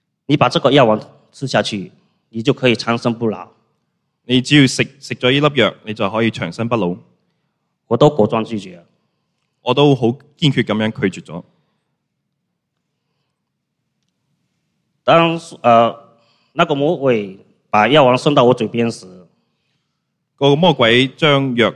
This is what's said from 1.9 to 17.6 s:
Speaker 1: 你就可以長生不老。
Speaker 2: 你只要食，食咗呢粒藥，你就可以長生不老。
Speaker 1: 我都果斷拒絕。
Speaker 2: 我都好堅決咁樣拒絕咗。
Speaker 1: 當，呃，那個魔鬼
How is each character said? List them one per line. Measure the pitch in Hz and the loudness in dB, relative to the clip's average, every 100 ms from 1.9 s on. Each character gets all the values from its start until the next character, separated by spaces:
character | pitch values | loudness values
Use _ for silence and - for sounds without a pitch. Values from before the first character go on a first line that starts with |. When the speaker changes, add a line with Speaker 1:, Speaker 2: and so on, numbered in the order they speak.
| _ _ _ _ | _ _ _ _
Speaker 1:
你 | 113 | -8
就 | 113 | -4
可 | - 127 | 0 0
以 | 110 | -2
長 | - 117 | -2 -4
生 | 123 | -4
不 | 113 113 | -4 -6
老。 | 90 82 _ _ _ _ _ _ _ - | -6 -12 _ _ _ _ _ _ _ -4
Speaker 2:
你 | 127 | -2
只 | 123 151 | 2 4
要 | 147 | 4
食， | - 123 _ | 0 -6 _
食 | - 117 | -16 -4
咗 | 127 | -2
呢 | 139 147 | 0 0
粒 | 143 | 2
藥， | 101 - | 0 -2
你 | 110 | -12
就 | 107 101 | -6 -4
可 | 110 | -2
以 | 113 | -2
長 | - 87 | -4 -8
生 | 85 117 | -8 -4
不 | 120 | -4
老。 | 90 87 _ _ _ _ _ _ _ _ - | -4 -6 _ _ _ _ _ _ _ _ -6
Speaker 1:
我 | 123 | 0
都 | 147 | 2
果 | 147 104 | 2 0
斷 | 113 110 | -2 -6
拒 | 113 | -8
絕。 | 95 87 82 _ _ _ _ _ _ _ | -12 -20 _ _ _ _ _ _ _ _
Speaker 2:
我 | - | -4
都 | 127 147 135 | 2 2 2
好 | 117 120 _ - | 0 -4 _ -4
堅 | 151 | -2
決 | 131 | -2
咁 | 107 107 | -2 -2
樣 | 110 110 101 | -4 -4 -6
拒 | 90 | -6
絕 | - | -14
咗。 | 82 - _ _ _ _ _ _ _ _ _ _ _ _ _ _ _ _ _ _ _ _ _ _ _ _ _ _ _ _ _ _ _ _ _ _ _ | -18 -18 _ _ _ _ _ _ _ _ _ _ _ _ _ _ _ _ _ _ _ _ _ _ _ _ _ _ _ _ _ _ _ _ _ _ _
Speaker 1:
當， | - 160 170 165 - - | 0 2 2 -2 -12 -4
呃， | 120 117 117 - - _ _ _ _ | 2 4 4 -2 -16 _ _ _ _
那 | 143 170 | -4 -2
個 | 139 | -2
魔 | 147 165 | -2 -2
鬼 | 135 117 101 95 _ _ | 0 -2 -4 -14 _ _